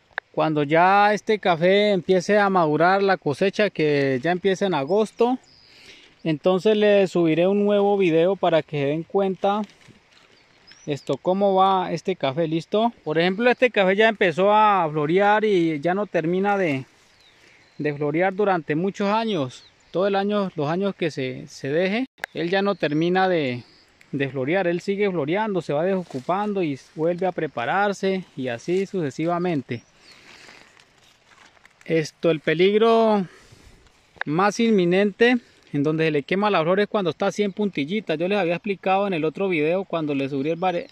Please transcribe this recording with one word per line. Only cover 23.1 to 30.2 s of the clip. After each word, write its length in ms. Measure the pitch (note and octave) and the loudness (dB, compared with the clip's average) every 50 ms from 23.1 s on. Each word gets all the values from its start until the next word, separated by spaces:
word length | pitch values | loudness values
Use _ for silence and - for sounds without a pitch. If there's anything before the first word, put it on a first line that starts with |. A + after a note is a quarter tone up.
| F3+ F#3 F#3+ F#3 | 2 2 2 2
de, 340 | F3+ D#3+ C#3+ B2+ B2 B2 - _ _ _ _ _ _ _ _ - | 2 0 0 -2 -4 -6 -10 _ _ _ _ _ _ _ _ -10
de 180 | - C3+ C#3 C3+ | -6 -4 -4 -4
florear, 380 | B2 C3+ B2+ C#3 F3 G3 F#3 | -4 -4 -4 -2 -2 0 0
él 140 | F3 F3 F3 | -2 -2 -4
sigue 280 | - G3 G3+ F#3+ G#3 G3 | -4 -4 -2 -2 -2 -2
floreando, 520 | F3+ E3 C#3 C#3 F3 G#3 A3 A3 G3 F3 | -2 -2 -2 -2 -2 -2 -2 -2 -4 -4
se 120 | - - C#3+ | -4 -4 -2
va 120 | D3 E3+ | -2 0
desocupando 760 | F#3+ G3 F#3 E3+ - - B2+ B2 - F3 G3+ G#3 G#3 G3+ G3 | -2 -2 -4 -6 -8 -12 -8 -4 -4 -4 -2 -2 -4 -4 -4
y 160 | F3 D3+ C#3 B2+ - _ - | -4 -4 -4 -8 -12 _ -6
vuelve 320 | D#3+ D#3 E3+ F3+ E3+ F#3+ | -4 -2 -2 -2 -2 -2
a 60 | F3+ | -4
prepararse 960 | E3+ E3+ D#3+ D3 - - A#2 C3+ E3+ G3 G3+ G#3 F#3+ - G3 F#3+ F#3+ F#3 E3+ - - | -4 -4 -6 -6 -4 -4 -4 -2 0 0 0 -2 -2 -2 -4 -4 -4 -4 -6 -10 -10
y 140 | D3 B2+ B2+ | -8 -6 -6
así 360 | A#2 A#2 - E3+ F3 F#3+ G3 | -6 -6 -4 -4 -2 -2 -2
sucesivamente. 1000 | - - F#3 D#3 C3+ - - D#3 E3+ F3 E3+ F3 F3+ E3 C#3 - - B2 A2+ - _ _ _ _ - - - | -4 -4 -6 -6 -6 -4 -4 -4 -2 -2 -2 -2 -2 -2 -4 -4 -6 -10 -12 -12 _ _ _ _ -20 -20 -20